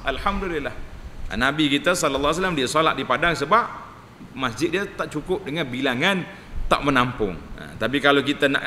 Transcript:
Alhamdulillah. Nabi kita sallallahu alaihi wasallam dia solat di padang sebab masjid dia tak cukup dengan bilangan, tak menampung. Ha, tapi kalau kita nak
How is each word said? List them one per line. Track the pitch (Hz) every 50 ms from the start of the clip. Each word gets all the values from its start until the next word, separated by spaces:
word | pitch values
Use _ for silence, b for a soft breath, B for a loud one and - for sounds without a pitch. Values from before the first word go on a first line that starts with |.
Alhamdulillah. | - 139 131 - - 202 196 196 196 180 165 147 135 120 - - - - - - - - - - -
Nabi | - - 110 127 139 147 156 156 139
kita | 139 143 147 175 180
sallallahu | 175 160 143 135 135 143 147
alaihi | 160 180
wasallam | 190 185 170 139
dia | 127 120
solat | 139 156 160 160 -
di | 135
padang | 131 127 123 120 165 175 160
sebab | 120 139 147 208 233 214 - - - - - - - - - - - - -
masjid | - 131 131 123 110 110 160 170
dia | 160 196 202
tak | - - - 156 156
cukup | - 151 - 175 180 147
dengan | - 131 147 170 156
bilangan, | 123 120 127 135 135 123 123 160 196 196 180 143 - B B B B B - - -
tak | - - 139
menampung. | 143 139 127 123 123 120 - 107 95 87 76 - - - -
Ha, | 76 73 82 95
tapi | 110 117 135 143
kalau | 139 143 143 139
kita | 127 135 143 - 147
nak | 139 139 - -